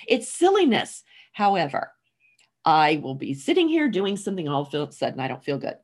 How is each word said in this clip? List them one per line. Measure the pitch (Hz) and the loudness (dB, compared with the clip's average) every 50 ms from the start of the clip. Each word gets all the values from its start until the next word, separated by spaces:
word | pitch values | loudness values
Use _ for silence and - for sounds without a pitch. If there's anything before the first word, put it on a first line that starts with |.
| - | -2
It's | - 254 254 - | 0 0 0 -2
silliness. | - - - 339 381 392 415 359 269 208 127 - - - - - _ _ - _ _ | -4 -2 2 4 4 6 6 4 4 2 2 0 -4 -10 -18 -20 _ _ -20 _ _
However, | - - 208 202 196 185 160 143 143 - - - _ _ _ _ _ _ _ _ _ _ _ _ _ _ - | -4 0 0 2 2 0 -2 -2 -4 -6 -6 -8 _ _ _ _ _ _ _ _ _ _ _ _ _ _ 2
I | 160 156 156 151 151 160 147 | 4 4 6 6 4 2 0
will | - 135 135 | -2 -6 -8
be | 135 - 107 139 | -8 -6 -8 -8
sitting | 139 - - 339 370 339 311 | -4 -2 0 2 2 2 2
here | 320 320 302 | 2 2 0
doing | 262 185 185 196 196 202 | 0 0 0 -2 -2 -4
something | 196 - 208 196 185 160 143 | -4 -4 -6 -6 -4 -4 -2
all | 143 139 143 | -2 -2 -2
of | 143 - | -4 -4
a | 147 147 143 | -6 -6 -6
sudden | - - 127 117 131 131 | -6 -6 -6 -6 -6 -6
I | 131 - | -6 -8
don't | 127 131 - | -8 -8 -6
feel | 143 143 | -6 -6
good. | 131 - - - - | -6 -6 -8 -12 -12